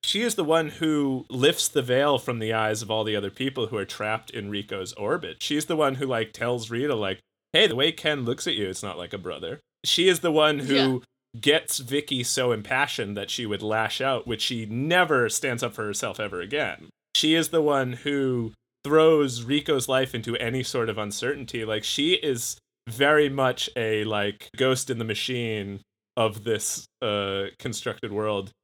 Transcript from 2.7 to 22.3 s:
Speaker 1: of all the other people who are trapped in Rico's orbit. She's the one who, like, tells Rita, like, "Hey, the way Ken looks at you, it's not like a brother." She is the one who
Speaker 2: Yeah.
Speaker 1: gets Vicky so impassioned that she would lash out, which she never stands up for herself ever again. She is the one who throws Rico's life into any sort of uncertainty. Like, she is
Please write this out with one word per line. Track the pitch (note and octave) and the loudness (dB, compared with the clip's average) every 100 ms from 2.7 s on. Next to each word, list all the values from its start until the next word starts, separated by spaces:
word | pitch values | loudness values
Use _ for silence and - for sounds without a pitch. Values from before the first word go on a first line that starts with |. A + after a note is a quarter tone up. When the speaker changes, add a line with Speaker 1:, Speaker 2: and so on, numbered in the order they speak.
| G#2+ | 0
Speaker 1:
of | A2 | -2
all | A2 | -2
the | G#2+ G#2+ | 0 0
other | G2 | -2
people | - C3 C3+ G#2+ | -2 -4 -2 -4
who | A2+ | -2
are | G2 | -6
trapped | - G#2+ A2 - | -6 -4 -4 -6
in | A#2+ G2+ | -10 -6
Rico's | G2+ G2+ G2+ F#2 | -6 -6 -8 -8
orbit. | - G#2 E3+ F#2 D#2+ | -6 -2 -2 -4 -8
She's | - D3 D3+ | -2 -2 0
the | D#3+ | 2
one | D3 C3 | 2 2
who, | C#3 | -2
like, | A#2+ A2 | -2 -2
tells | - A#2 B2 A2 | -4 -2 -2 -4
Rita, | A#2 C#3+ A#2+ | -2 0 0
like, | G2+ G2 _ _ _ | -2 -4 _ _ _
"Hey, | - G#3 | 2 4
the | B2 | 4
way | D3 | 0
Ken | E3 D#3 D3 A#2+ | 0 -2 -2 -2
looks | C3 - | -4 -4
at | G#2 | -4
you, | G2 | -4
it's | F#2+ | -4
not | G2+ E2 | -8 -8
like | F2 | -8
a | G2+ | -8
brother." | F2+ D2+ E2 C#3+ _ _ - | -8 -8 -8 -10 _ _ -2
She | - F#3 | 4 4
is | F3 | 4
the | F3 | 4
one | D#3 D3+ D3 | 4 4 2
who | C3 C#3 | 2 4
Speaker 2:
Yeah. | C3+ B2+ - _ _ A#2 | 4 2 -6 _ _ -4
Speaker 1:
gets | G#2+ D#3 - - | 4 4 2 -6
Vicky | B2+ C#3+ D3 C3 | -2 -4 -2 -4
so | B2 - B2+ | -2 0 0
impassioned | A2 G#2 C3 C#3 - G#2 G2+ | 0 0 0 0 -2 -4 -6
that | G2+ | -6
she | - A2+ | -6 -4
would | G2+ | -4
lash | G#2+ A2 A2 - | -2 0 0 -2
out, | C3 B2+ A#2+ | -2 -2 -4
which | A2+ | -4
she | - A#2+ A2 | -4 -4 -6
never | A2+ C#3+ F3 F3 C#3+ A#2 | -4 2 2 4 4 2
stands | - C#3+ A#2+ | 0 -2 -2
up | A#2+ | -4
for | - G#2+ | -4 -6
herself | G2 A2+ F#2+ | -4 -4 -4
ever | G#2 F#2+ | -6 -6
again. | F2+ C#3+ B2 - D#2+ _ _ - | -6 -4 -4 -6 -16 _ _ 0
She | D#3 | 4
is | E3 D#3+ | 4 4
the | E3 | 2
one | D3+ C#3 C3 | 4 4 2
who | B2 D3 C#3+ C3+ B2 A2+ A2 _ _ | -2 -2 0 2 0 -2 -8 _ _
throws | C#3+ D#3 D#3+ D#3 C#3+ A#2+ | 2 6 8 6 4 0
Rico's | A#2 D3 D3 C#3+ B2 | -2 -2 2 -2 2
life | C3 C3 | 0 0
into | A#2+ A2 A#2 | -4 -4 -4
any | A#2 C3 | -2 -2
sort | B2 C3 A2+ | -2 -2 -2
of | G#2+ | -2
uncertainty. | G#2 G2+ B2 C#3+ C3 A#2+ A2 | -4 -4 -4 -4 -6 -8 -4
Like, | G#2+ | -4
she | - - D3 F#3 | -2 0 2 0
is | D#3 | 0